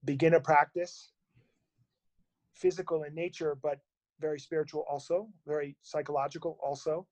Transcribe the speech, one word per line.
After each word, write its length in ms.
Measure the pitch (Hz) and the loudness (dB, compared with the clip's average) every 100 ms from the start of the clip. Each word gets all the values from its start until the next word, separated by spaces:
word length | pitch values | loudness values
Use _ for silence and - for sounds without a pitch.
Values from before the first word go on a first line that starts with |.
begin 300 | 135 139 160 | -2 4 6
a 60 | 160 | 6
practice, 720 | 135 147 147 175 175 - - _ _ _ _ _ _ _ _ _ _ _ _ _ _ | 8 6 6 0 -6 -8 -20 _ _ _ _ _ _ _ _ _ _ _ _ _ _
physical 500 | _ 185 170 180 165 | _ 0 0 -2 -4
in 100 | 151 | -4
nature, 420 | 156 175 - 160 143 | -6 -8 -4 -4 -2
but 160 | 151 143 _ _ _ _ | -4 -6 _ _ _ _
very 180 | 156 151 | -6 -6
spiritual 460 | - 160 151 151 151 | -4 -4 -2 -6 -6
also, 380 | 143 131 175 220 - 147 | -6 -2 -4 -4 -16 -6
very 300 | 151 143 143 | -4 -4 -10
psychological 760 | - 151 147 147 143 160 170 160 | -8 -6 -2 -2 -2 -4 -8 -6
also 440 | 143 143 165 156 190 | -6 -4 -4 -4 -6